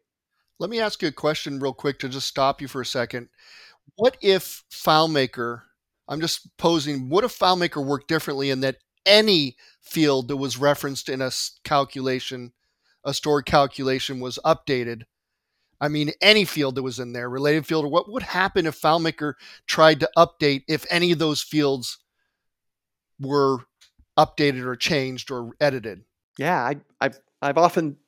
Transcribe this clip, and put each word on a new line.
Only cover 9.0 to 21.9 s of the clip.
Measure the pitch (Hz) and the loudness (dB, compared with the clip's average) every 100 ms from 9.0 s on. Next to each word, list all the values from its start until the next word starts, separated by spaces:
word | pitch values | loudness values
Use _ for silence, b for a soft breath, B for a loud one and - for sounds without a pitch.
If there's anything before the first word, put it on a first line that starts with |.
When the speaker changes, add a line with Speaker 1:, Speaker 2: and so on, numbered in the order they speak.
Speaker 1:
any | 190 208 220 175 139 - b b | 4 6 6 2 2 -6 b b
field | - 170 147 135 123 | -8 2 2 2 0
that | 139 | -4
was | 139 120 | -4 0
referenced | 143 139 143 135 - | 2 2 -2 -8 -8
in | 131 | -4
a | 127 | -4
s-, | - - _ | -4 -8 _
calculation, | - 147 135 139 131 127 - 127 120 _ _ _ _ _ | -2 0 0 -4 -4 -4 -6 -12 -16 _ _ _ _ _
a | - | -8
stored | 143 151 147 131 | -6 0 0 4
calculation | 151 139 - 131 131 - 131 | 4 4 0 -2 -2 -4 -8
was | 127 117 | -8 -4
updated? | 156 160 - 127 117 117 - _ _ _ _ _ _ - | 0 0 0 -2 -2 -8 -14 _ _ _ _ _ _ -6
I | 151 | -4
mean, | 151 147 - | -2 -2 2
any | 196 214 | 4 4
field | 185 156 135 | 4 -2 -4
that | 131 | -2
was | 131 120 | -6 -8
in | 123 | -10
there, | 123 123 | -8 -8
related | 131 147 156 143 | -2 0 0 0
field, | 160 | -2
or | 147 | 0
what | 165 202 | 0 -2
would | 240 | -8
happen | 185 180 190 196 160 | -6 -2 0 0 -2
if | - | 0
FileMaker | 156 170 160 - 151 - B B - | 2 2 0 -4 -8 -8 B B -8
tried | - 160 151 | 6 6 6
to | 160 - | 2 4
update | 170 - 147 135 - | 4 4 0 0 -2
if | 156 - | -6 -2
any | 175 175 | 0 2
of | 160 | 2
those | 156 143 | 0 -2
fields | - 151 143 135 117 | -2 0 0 0 -6